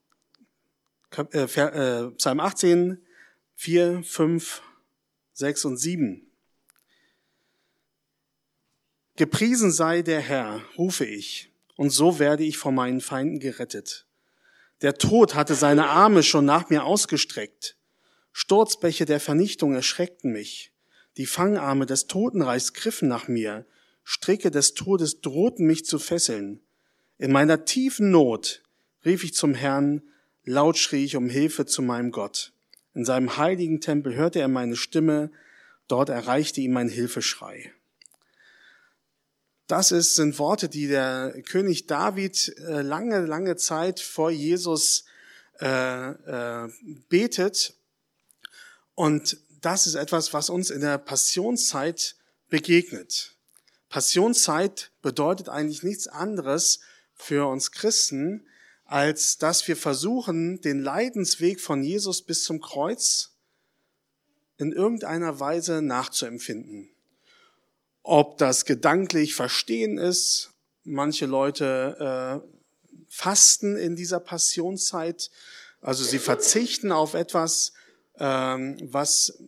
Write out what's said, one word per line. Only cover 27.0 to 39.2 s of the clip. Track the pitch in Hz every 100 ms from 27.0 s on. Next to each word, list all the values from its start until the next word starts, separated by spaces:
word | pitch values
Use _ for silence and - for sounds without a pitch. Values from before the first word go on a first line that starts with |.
| _ _
In | 135
meiner | 139 151 156 156
tiefen | 254 262 - 202
Not | 170 127 110 - - _ _ _ _
rief | 165 180 170
ich |
zum | - 151
Herrn, | 127 139 139 143 147 - _ _ _ -
laut | 135 156 160
schrie | - 139
ich | 139 139
um | 123
Hilfe | 135 156 156 135
zu | -
meinem | 123 120 123
Gott. | 110 101 - - _ _ _ _
In | -
seinem | 120 127 123 143
heiligen | 160 185 165 156
Tempel | 160 147 135 120
hörte | 170 170
er | 135
meine | 127 120 117
Stimme, | - 160 156 151 151 - _ - _ _ -
dort | 127 143
erreichte | 120 117 135 147 139
ihn | 131
mein | 127 120
Hilfeschrei.“ | 98 123 120 - - 95 - - _ _ _ - _ _ _ _ _ - _ _ _ _ _